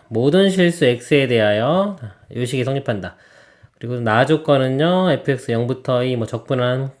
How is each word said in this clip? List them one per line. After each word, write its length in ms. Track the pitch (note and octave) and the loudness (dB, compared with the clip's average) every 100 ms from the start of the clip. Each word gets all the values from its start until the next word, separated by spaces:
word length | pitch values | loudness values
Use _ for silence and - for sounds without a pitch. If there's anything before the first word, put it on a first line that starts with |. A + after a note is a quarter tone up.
| - | -8
모든 420 | A2+ C3 F3+ G3 | -2 2 4 2
실수 340 | F#3 F3 E3+ | 2 2 2
X에 420 | C3+ A#2+ - D3 C3 | 0 0 0 2 2
대하여 680 | A#2 G#2+ G#2 B2 F3 G3+ F#3 A2 - - | 2 2 2 2 0 0 -4 -14 -16 -14
요 100 | A#2 | -8
식이 200 | A#2+ C3 | -4 -2
성립한다. 520 | B2 C#3 C#3 G#2 F2+ - _ _ _ _ _ _ | -2 -4 -4 -6 -8 -14 _ _ _ _ _ _
그리고 220 | A#2+ B2 | -10 -4
나 240 | A2+ G#2+ | 0 2
조건은요, 880 | C3+ D#3 D#3 C#3 C3 C3 D#3+ F3+ F#3 | 4 2 2 2 2 0 0 2 2
에프엑스 400 | C3+ - B2+ - | 0 -2 -4 -2
영부터 520 | A2+ A#2+ B2+ - B2+ | -2 -2 -4 -2 0
이, 120 | B2+ B2 | 0 -2
뭐, 100 | G#2+ | -4
적분한 680 | A#2 - C3 B2 B2+ C3+ - | -6 -4 -2 0 -2 -4 -10